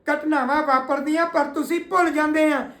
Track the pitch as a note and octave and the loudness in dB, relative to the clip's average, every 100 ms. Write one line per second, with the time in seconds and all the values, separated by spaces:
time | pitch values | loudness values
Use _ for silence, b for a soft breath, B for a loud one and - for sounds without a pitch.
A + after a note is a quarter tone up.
0 | - D4 D#4 D4+ B3+ D4 D4+ C4 B3+ C#4 | -4 -2 0 0 0 0 2 0 0 -2
1 | C#4+ D#4+ E4+ E4 C#4+ C#4+ C#4 E4+ E4+ F#4 | 0 0 0 0 -2 -2 -4 -4 -2 0
2 | E4+ D4 D4+ D#4 D#4 C#4+ - B | 2 2 0 2 2 0 -4 B